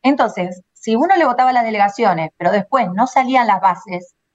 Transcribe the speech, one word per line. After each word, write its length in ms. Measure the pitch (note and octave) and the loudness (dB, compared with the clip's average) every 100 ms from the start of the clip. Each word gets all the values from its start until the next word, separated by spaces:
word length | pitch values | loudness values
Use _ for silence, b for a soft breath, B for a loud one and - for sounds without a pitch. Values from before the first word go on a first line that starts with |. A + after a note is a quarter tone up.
Entonces, 600 | B3+ C#4+ A#3 G#3 F3+ F#3 _ | -2 0 -2 -2 -8 -10 _
si 240 | _ - A3+ | _ -4 0
uno 200 | F4 F#4 | 2 2
le 100 | C#4+ | 2
votaba 260 | B3 B3+ | 2 2
las 120 | B3 | 2
delegaciones, 680 | A3+ G#3+ G3+ G3+ A3 E3 D#3+ - | 0 0 0 0 0 0 -4 -2
pero 120 | A3+ | 0
después 380 | G#3 G3 C4+ F#3+ | 0 0 -2 -2
no 120 | F#3 B3+ | -2 0
salían 400 | C4+ B3 C4 A3+ | 0 0 0 0
las 140 | F#3+ | 2
bases, 540 | F#3+ F3+ G3+ F3+ F3 _ _ | 0 -2 -8 -10 -12 _ _